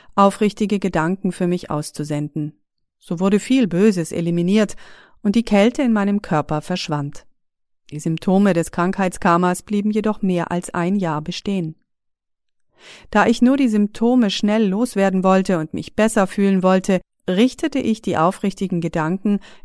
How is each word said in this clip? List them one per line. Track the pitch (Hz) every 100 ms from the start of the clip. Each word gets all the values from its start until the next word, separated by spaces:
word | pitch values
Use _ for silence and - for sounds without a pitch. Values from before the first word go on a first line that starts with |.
| - -
aufrichtige | 196 - 214 - 202 202
Gedanken | 190 175 160 185 185
für | - 175
mich | 180 -
auszusenden. | 151 151 - 147 147 147 160 151 - _ _ _ _
So | - 170
wurde | 196 202
viel | - 262 208
Böses | 170 220 180 160
eliminiert | - 170 170 175 208 208 - - - - _
und | 208 226
die |
Kälte | 233 202 214 247
in | 254
meinem | 220 202 202
Körper | - 151 147 151
verschwand. | - 180 - 147 143 - - _ _ _ _ _ -
Die | 151
Symptome | 165 160 - 190 202
des | 170 160
Krankheitskarmas | - 175 196 185 - 185 170 180 180
blieben | - 208 208
jedoch | 214 208 208
mehr | 190 180 -
als | 175 -
ein | 180 170 202
Jahr | 170 151
bestehen. | 156 - - 196 160 - _ _ _ _ _ _ _ _ _ _ - - -
Da | 208 202
ich | 233
nur | 240 277
die | 254
Symptome | 214 208 - 233 254 208
schnell | - 208 220 208
loswerden | 196 247 202 196 190
wollte | 190 190 190 175
und | 156
mich | - - -
besser | 214 220 190
fühlen | - 196 190
wollte, | 185 190 185 185 - _ -
richtete | 185 254 - 320 285
ich | - 220
die | - 165
aufrichtigen | 165 - 202 - 190 175
Gedanken | 165 170 156 190 208 202 - -